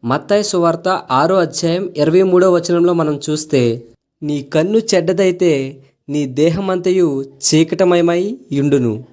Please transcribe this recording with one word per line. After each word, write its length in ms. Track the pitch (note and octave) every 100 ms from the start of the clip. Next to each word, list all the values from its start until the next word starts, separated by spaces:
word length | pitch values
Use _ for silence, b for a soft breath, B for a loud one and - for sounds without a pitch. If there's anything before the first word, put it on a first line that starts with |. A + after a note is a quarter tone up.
మత్తాయి 400 | A#2 C#3+ D3+ G#3
సువార్త 440 | G#3 F#3 E3+ E3 F3+ F#3 -
ఆరో 260 | C3 D#3+ F#3+
అధ్యాయం 560 | E3 - E3+ E3+ G3 -
ఇరవై 260 | D3 F3
మూడో 300 | F#3+ F3+ F#3
వచనంలో 400 | F3 E3+ F3 F3
మనం 280 | E3+ D3+ D3 -
చూస్తే, 520 | D3+ D#3 C#3 A#2+ A#2 - _ _ _
"నీ 200 | D3 D3
కన్ను 360 | C3+ D#3+ E3+ A3
చెడ్డదైతే 1040 | A3 F#3 D#3+ F#3 F#3+ F3+ F3+ C#3+ C3+ C3+ b b -
నీ 180 | D3 C#3
దేహమంతయు 960 | B2+ D#3+ E3+ F#3+ F#3 F3+ F#3 E3+ C3+
చీకటమయమై 1160 | C3+ - - D#3 D#3+ E3+ F#3 F3 E3+ E3+ G3 B3 -
యుండును." 520 | C#3+ C#3+ C#3 A#2+ G#2+ B2+